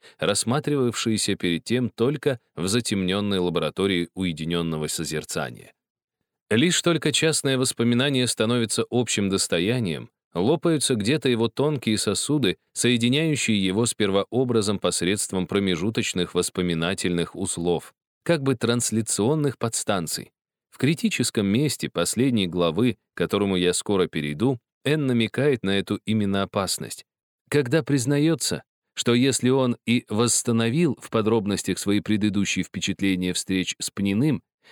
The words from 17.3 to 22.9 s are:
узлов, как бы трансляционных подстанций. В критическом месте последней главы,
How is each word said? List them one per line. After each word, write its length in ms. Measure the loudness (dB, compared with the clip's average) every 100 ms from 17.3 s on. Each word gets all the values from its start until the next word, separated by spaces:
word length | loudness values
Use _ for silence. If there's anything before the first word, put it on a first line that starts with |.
| -4
узлов, 580 | -6 -2 -2 -2 -4 _ _ _
как 180 | -2 0
бы 140 | 0 0
трансляционных 1040 | 0 0 0 -2 -2 0 0 0 -2 -2
подстанций. 720 | -4 -4 -2 -2 -4 -8 -10 _ _ _ _
В 80 | -2
критическом 680 | 0 2 0 0 -2 0 2
месте 420 | 2 0 -2 -4
последней 580 | -2 -2 0 2 2 0
главы, 500 | 2 2 2 0